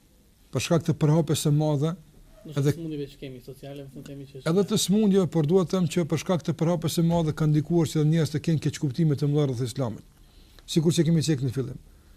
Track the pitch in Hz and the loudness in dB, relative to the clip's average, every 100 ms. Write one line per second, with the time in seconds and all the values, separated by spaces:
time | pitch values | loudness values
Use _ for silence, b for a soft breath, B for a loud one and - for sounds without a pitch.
0 | _ _ _ _ _ 135 - 165 - - | _ _ _ _ _ -6 0 0 0 0
1 | 151 160 160 151 160 147 156 143 156 180 | 2 2 2 0 2 2 2 0 -2 -6
2 | - - - - - 143 143 156 165 151 | -14 -20 -20 -20 -10 -2 -2 -2 -6 -8
3 | 139 - 139 127 120 131 139 143 139 151 | -10 -12 -16 -16 -18 -18 -16 -16 -16 -16
4 | 131 139 135 135 156 180 196 208 - 208 | -16 -16 -16 -8 -2 0 2 0 2 2
5 | 214 190 170 170 147 190 175 190 170 - | 4 4 4 2 2 2 2 0 0 0
6 | 160 156 - 160 - 135 165 175 165 - | -2 -2 -2 -2 -2 -2 0 0 -2 0
7 | 165 170 156 147 156 151 147 170 151 156 | 2 2 0 0 2 2 2 0 2 2
8 | 151 165 147 147 170 156 151 - 151 123 | 2 2 0 -2 -2 0 -2 -4 -4 0
9 | 160 139 143 147 143 120 127 139 123 - | 0 2 0 2 0 -2 -6 -4 -6 -6
10 | - _ b b b b - 175 156 160 | -14 _ b b b b -2 0 2 2
11 | 156 165 147 147 131 135 123 - - b | 4 2 2 0 -2 -4 -8 -10 -18 b
12 | b | b